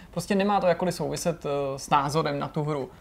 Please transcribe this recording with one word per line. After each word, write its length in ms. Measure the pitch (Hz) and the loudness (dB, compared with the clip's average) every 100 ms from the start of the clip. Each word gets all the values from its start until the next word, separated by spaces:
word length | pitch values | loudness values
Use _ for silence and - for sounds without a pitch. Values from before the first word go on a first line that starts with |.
| - | -8
Prostě 240 | - - | -8 0
nemá 260 | 190 202 196 | 2 4 4
to 60 | 175 | 4
jakkoliv 280 | 165 180 | 2 0
souviset, 520 | 170 143 147 175 160 147 | -2 -4 -2 -2 -2 -2
eh, 320 | 143 139 135 | -2 -2 -4
s 120 | - | 2
názorem 480 | 147 143 156 151 143 | 2 4 0 0 -2
na 100 | 143 | -4
tu 140 | 160 | -4
hru. 240 | 151 147 127 - | -2 -4 -6 -12